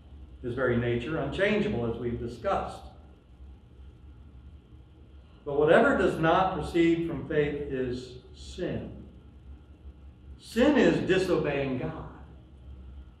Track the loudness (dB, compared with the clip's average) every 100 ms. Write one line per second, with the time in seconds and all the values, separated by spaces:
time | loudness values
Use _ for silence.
0 | -20 -20 -20 -12 -8 -2 2 2 2 -2
1 | -2 -4 -4 0 2 2 0 0 -2 -4
2 | -4 -4 -6 -6 -2 -2 -4 -10 -16 -20
3 | -20 -20 -20 -20 -20 -20 -20 -20 -20 -20
4 | -20 -20 -20 -20 -20 -20 -20 -20 -20 -20
5 | -20 -20 -20 -14 -2 2 6 8 6 4
6 | 2 2 4 4 2 0 -2 2 4 4
7 | 0 -6 -2 0 0 -2 -6 -4 -4 -6
8 | -10 -16 -18 -18 -16 -8 -6 -6 -8 -14
9 | -18 -20 -20 -20 -20 -20 -20 -20 -20 -20
10 | -20 -20 -20 -20 -6 2 4 6 4 4
11 | 2 2 2 0 0 -2 -2 -4 -6 -8
12 | -14 -16 -20 -20 -20 -20 -20 -18 -18 -18
13 | -20 -20